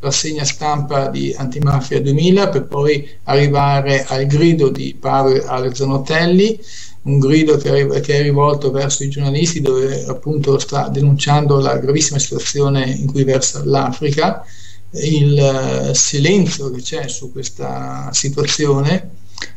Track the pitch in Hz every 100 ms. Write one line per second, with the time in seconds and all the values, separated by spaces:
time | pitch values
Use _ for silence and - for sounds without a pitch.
0 | 139 139 156 151 143 - 151 147 143 139
1 | 135 135 139 - 123 147 143 139 - 135
2 | 139 147 175 190 196 - - 143 147 143
3 | - - - 139 143 143 143 143 139 135
4 | - 131 139 147 170 156 135 135 135 -
5 | 135 135 135 131 - 131 131 123 135 135
6 | 139 160 175 180 214 220 - - - -
7 | 139 139 135 156 156 143 143 139 139 139
8 | 139 143 147 139 143 143 139 135 139 -
9 | 139 139 139 143 170 156 135 131 135 120
10 | 131 127 147 151 143 170 - 143 135 135
11 | 143 143 - 147 147 139 135 117 131 147
12 | - 143 - - - 143 139 139 127 135
13 | 139 139 135 131 131 120 127 135 127 123
14 | 151 143 175 - - - - - - 165
15 | 147 151 143 143 135 135 131 131 139 139
16 | - 143 156 202 165 - 139 123 - 156
17 | 123 - 127 135 131 - 135 131 131 131
18 | 135 135 139 143 143 - 147 139 143 180
19 | - - - - -